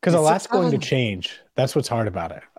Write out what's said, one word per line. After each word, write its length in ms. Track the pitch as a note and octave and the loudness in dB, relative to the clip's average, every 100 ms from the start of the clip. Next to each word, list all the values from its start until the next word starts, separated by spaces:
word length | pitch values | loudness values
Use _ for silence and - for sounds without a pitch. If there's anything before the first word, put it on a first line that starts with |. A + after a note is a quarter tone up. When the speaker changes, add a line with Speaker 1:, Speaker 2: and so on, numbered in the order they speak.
Speaker 1:
'cause 140 | F3+ | 4
a 20 | E3+ | 4
Speaker 2:
He's 60 | |
Speaker 1:
lot's 220 | D#3 F3+ - | 4 2 0
going 160 | A3+ | 0
to 60 | E3+ | 2
Speaker 2:
six 140 | C#3 - | 0 0
seven. 100 | C3+ | 0
Speaker 1:
change. 400 | A#2 F#2+ - - _ | 0 -4 -8 -12 _
That's 220 | - C3 D#3 | -2 0 0
what's 100 | - | -2
hard 220 | A#2 G#2+ | -2 -2
about 240 | F2+ E2 | -4 -8
it. 100 | - - | -10 -18